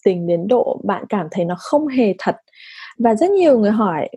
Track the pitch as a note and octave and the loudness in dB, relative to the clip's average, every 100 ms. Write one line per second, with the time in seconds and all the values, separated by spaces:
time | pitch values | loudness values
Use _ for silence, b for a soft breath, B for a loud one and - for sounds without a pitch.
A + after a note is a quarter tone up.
0 | G3+ F3+ E3+ E3+ F#3+ B3 - - G3 F#3 | 0 0 0 -2 2 0 0 -4 -4 -6
1 | - G#3 F3 G#3 E3+ F3 - D4 D4+ C4 | -4 -6 -4 -4 -4 -6 -2 -2 0 0
2 | G#3+ F#3 - - _ B B B B B | 0 0 -4 -6 _ B B B B B
3 | A#3 A3 F4+ G4+ E4+ B3 G3+ G#3+ G#3 D#3 | 0 2 2 4 4 4 2 2 0 -2
4 | - | -6